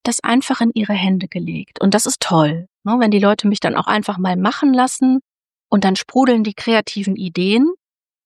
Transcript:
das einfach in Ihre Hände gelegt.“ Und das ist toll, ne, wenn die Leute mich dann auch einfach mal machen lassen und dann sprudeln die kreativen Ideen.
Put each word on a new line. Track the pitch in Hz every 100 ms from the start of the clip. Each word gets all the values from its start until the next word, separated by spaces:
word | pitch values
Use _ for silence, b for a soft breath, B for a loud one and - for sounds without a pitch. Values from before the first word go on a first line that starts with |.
das | - -
einfach | - 240 - 262
in | 233
Ihre | 226 208
Hände | 202 190 190 185
gelegt.“ | 180 165 160 190 -
Und | 196
das | 208
ist | 254 -
toll, | - 175 151 165 185 _
ne, | 202 247
wenn | 220
die | 208
Leute | 202 208 208
mich | 208
dann | 165
auch | - -
einfach | 214 208 185
mal | 185 180
machen | 202 - 294
lassen | 254 254 - 262 262 - _ _ _ _
und | 202
dann | 196
sprudeln | 190 - 254 262 233
die | 214
kreativen | - - 220 208 208 196
Ideen. | 190 185 170 185 220 302 381 _ _ _ _